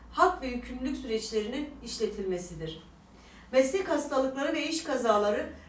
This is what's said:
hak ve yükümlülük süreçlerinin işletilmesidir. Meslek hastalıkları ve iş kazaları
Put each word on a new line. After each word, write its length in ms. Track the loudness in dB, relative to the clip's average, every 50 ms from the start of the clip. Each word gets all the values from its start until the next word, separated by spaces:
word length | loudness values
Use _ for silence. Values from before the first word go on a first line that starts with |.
| -18 -6
hak 300 | 2 4 6 6 4 2
ve 40 | -2
yükümlülük 500 | -4 -4 -6 -6 -8 -8 -6 -4 -4 -4
süreçlerinin 760 | -4 -4 -2 -2 -2 -2 -2 -2 -2 -2 -2 -2 -4 -6 -6 -10 -12 -10
işletilmesidir. 1000 | -10 -4 -2 -2 -2 -2 -2 -2 -2 -2 -2 -4 -6 -8 -8 -8 -8 -8 -10 -14 -18 -20 -20 -20 -20 -20 -20 -20 -20 -20 -20 -8 2
Meslek 360 | 4 6 6 6 4 0 0 0
hastalıkları 640 | 0 0 0 0 2 2 2 2 0 -2 -2 0
ve 160 | 0 0 0 0
iş 160 | -2 -2 -2
kazaları 680 | -2 0 2 4 4 4 6 4 2 2 0 -2 -6 -10 -14 -18